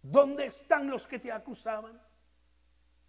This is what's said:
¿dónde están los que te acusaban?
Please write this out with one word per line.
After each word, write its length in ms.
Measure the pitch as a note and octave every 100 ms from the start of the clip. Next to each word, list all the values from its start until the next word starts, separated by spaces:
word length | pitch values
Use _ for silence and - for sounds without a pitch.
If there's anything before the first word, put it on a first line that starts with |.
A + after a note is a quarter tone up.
¿dónde 440 | - G#3+ C#4 C#4+ C4
están 420 | - - D4+ C#4
los 200 | C4 -
que 100 | B3
te 140 | B3
acusaban? 680 | A3 - A#3 A3 G#3+ A3 A#3 - _ _ _ _ _ - _ _ _